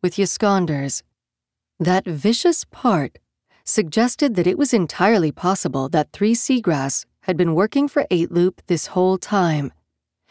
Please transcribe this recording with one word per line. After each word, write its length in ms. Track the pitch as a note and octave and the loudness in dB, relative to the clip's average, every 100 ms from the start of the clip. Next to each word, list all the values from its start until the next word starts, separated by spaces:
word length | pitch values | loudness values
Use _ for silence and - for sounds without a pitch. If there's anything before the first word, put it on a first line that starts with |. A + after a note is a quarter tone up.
with 160 | F3+ - | -4 0
Yaskander's. 840 | F#3+ - G#3+ G3 E3+ C#3+ C#3 - - _ _ _ _ _ _ _ | -2 0 0 2 0 -2 -4 -8 -12 _ _ _ _ _ _ _
That 220 | F3 F#3 | 0 0
vicious 640 | G3+ D3+ G3+ A#3 F4 E4 - | 0 -2 0 2 2 0 -4
part 540 | - B3 F3 C3+ - _ _ _ _ | -4 0 0 -2 -10 _ _ _ _
suggested 720 | - - E3 A3 A#3+ - C#4+ F#3+ | -4 -2 0 0 0 0 0 2
that 100 | F3 | 0
it 120 | - | 0
was 160 | C#4 | 0
entirely 580 | A3+ E3 - G#3+ A3 D#3 | 2 0 0 2 4 2
possible 560 | - F3+ G3 - C3+ C3+ | 0 -2 0 -2 -4 0
that 240 | E3 D3 | 0 -2
Three 240 | - G#3 A#3 | -2 0 0
Seagrass 680 | - B3+ G#3 C#3+ C3+ - - _ | 0 0 0 -2 -2 -6 -10 _
had 160 | - E3 | -6 0
been 180 | E3+ D#3+ | 0 2
working 320 | G#3 C#4 C#4+ | 0 0 0
for 180 | D4 - | -2 0
Eight 220 | F3 E3+ | -2 0
Loop 280 | F3 F3+ - - | 0 0 -2 -4
this 200 | E3+ - | -4 -2
whole 300 | F#3 F#3 F#3+ | 0 0 0
time, 540 | - G3+ F3 D3+ C#3 - _ _ _ _ _ | -2 0 2 0 -4 -10 _ _ _ _ _